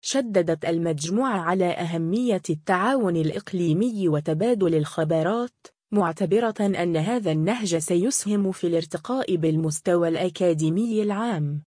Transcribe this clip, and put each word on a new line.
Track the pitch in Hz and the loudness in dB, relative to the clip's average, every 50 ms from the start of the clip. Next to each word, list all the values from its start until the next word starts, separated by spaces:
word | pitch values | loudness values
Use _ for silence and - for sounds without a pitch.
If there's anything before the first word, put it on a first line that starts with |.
شددت | - - - 269 269 233 202 190 170 160 165 160 - | -8 -2 -2 -2 -2 2 2 2 2 2 0 -2 0
المجموعة | 170 170 165 170 170 160 147 151 165 190 220 262 269 226 190 | -2 0 0 0 0 0 -2 -2 -2 0 0 0 0 0 -2
على | 165 165 185 190 180 175 | 0 0 2 2 2 0
أهمية | 160 - 175 165 170 165 165 165 180 233 247 240 208 180 - - | 0 -2 -4 -4 -2 -2 -2 0 0 0 2 0 0 0 0 -4
التعاون | 165 156 - - 190 180 190 226 269 269 226 185 175 | -4 -4 0 -2 0 2 2 0 0 2 0 0 0
الإقليمي | 165 156 156 - - - - - 185 175 165 156 175 220 254 226 202 190 | 2 0 0 -2 -4 -8 -6 -4 -2 0 2 2 2 0 0 -2 0 0
وتبادل | 170 151 147 151 - 156 156 196 240 247 208 190 170 165 | 0 0 0 0 -2 -2 0 0 0 2 2 2 2 2
الخبرات، | 156 147 147 - - 160 156 165 160 156 175 214 233 240 247 _ _ _ - _ _ _ _ | 2 0 -2 -2 -2 0 0 2 2 2 0 0 -2 -4 -6 _ _ _ -20 _ _ _ _
معتبرة | 214 208 190 170 160 - 196 165 185 220 233 226 214 - | 0 2 2 2 0 -2 0 2 2 2 2 0 0 0
أن | 208 196 190 - 175 175 165 | 0 0 2 0 0 0 2
هذا | 160 156 196 240 247 208 175 | 0 0 0 -2 0 0 0
النهج | 156 156 156 180 233 240 220 190 170 | 0 2 2 0 0 0 -2 -2 -2
سيسهم | 160 156 - 180 170 185 254 269 - - 202 208 208 196 190 | -2 0 0 0 0 2 0 0 -2 -2 0 0 0 0 0
في | 185 - - | -2 -2 -2
الارتقاء | 170 170 165 165 160 - 165 156 - 247 269 254 - 190 | 0 0 0 -2 -2 -8 -10 -6 -4 -4 -4 -2 -2 0
بالمستوى | 170 156 160 156 156 160 156 151 - _ 190 175 175 170 | 0 2 2 0 2 0 -2 -4 -2 _ 0 2 2 2
الأكاديمي | 165 165 - 180 180 165 - 190 180 165 151 160 156 160 190 226 233 220 214 208 | 2 0 0 -2 -4 -2 0 2 2 2 2 2 0 2 0 0 0 0 0 0
العام. | 208 202 202 226 240 220 160 151 147 143 147 151 _ _ | 0 -2 -2 -2 -2 -2 -2 -2 -2 -4 -6 -8 _ _